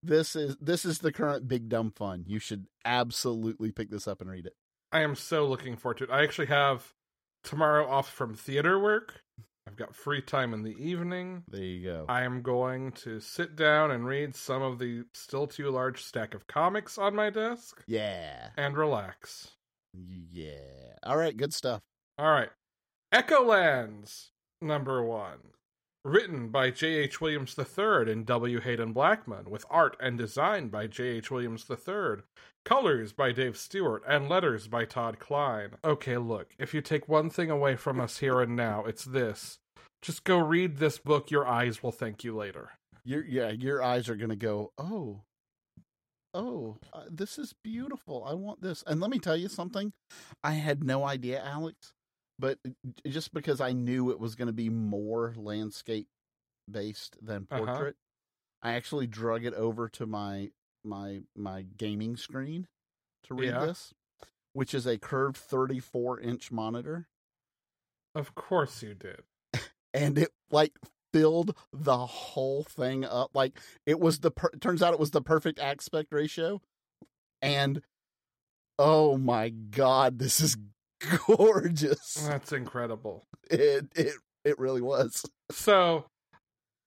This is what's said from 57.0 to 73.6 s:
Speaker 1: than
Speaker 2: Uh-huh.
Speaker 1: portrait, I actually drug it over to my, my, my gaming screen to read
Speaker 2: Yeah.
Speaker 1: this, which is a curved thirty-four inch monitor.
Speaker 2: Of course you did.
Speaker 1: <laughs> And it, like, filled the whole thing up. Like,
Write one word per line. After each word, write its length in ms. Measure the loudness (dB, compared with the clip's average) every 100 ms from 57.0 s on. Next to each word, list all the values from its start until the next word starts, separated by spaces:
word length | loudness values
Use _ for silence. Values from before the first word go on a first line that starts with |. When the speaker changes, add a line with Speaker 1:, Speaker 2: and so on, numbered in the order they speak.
| -16 -18
Speaker 1:
than 220 | -10 -10 -8
Speaker 2:
Uh-huh. 140 | -6
Speaker 1:
portrait, 320 | -4 -4 -6 -8 _ _ _ _ _ _
I 120 | -4
actually 320 | -4 -4 -4 -4
drug 380 | -4 -2 -2
it 100 | -2
over 340 | -2 -2 -2 -6
to 160 | -6 -6
my, 440 | -6 -6 -6 -10 _ _ _
my, 380 | -12 -10 -10 -12 -14 -10
my 260 | -10 -8 -12 -8
gaming 400 | -6 -4 -6 -8
screen 500 | -10 -8 -6 -8 -10 _ _ _ _ _
to 100 | _
read 160 | -4 -2
Speaker 2:
Yeah. 160 | 0 -2
Speaker 1:
this, 260 | -4 -12 _ _ _ -20 _ _
which 220 | -4 -2
is 100 | -2 0
a 120 | -2
curved 380 | -2 -2 0 -2
thirty-four 800 | -4 -2 0 -2 -6 -4 -2 -4
inch 320 | -4 -6 -6
monitor. 560 | -6 -4 -6 -8 -10 -12 _ _ _ _ _ _ _ _ _ _ -8
Speaker 2:
Of 180 | -8
course 480 | -10 0 2 2 -4
you 120 | -14
did. 280 | -14 -16 -16 -20 _ _
Speaker 1:
<laughs> 160 | -6 -6 _ _
And 220 | 0 2 4
it, 140 | 2 _ _
like, 220 | 4 4 _ -20 _ _
filled 420 | 6 6 6 0 -4 -10
the 360 | -4 2 2 2
whole 580 | -8 -8 -2 -2 -2
thing 400 | -4 -4 -2 -2
up. 280 | -2 -2 0
Like, 260 | 2 2 0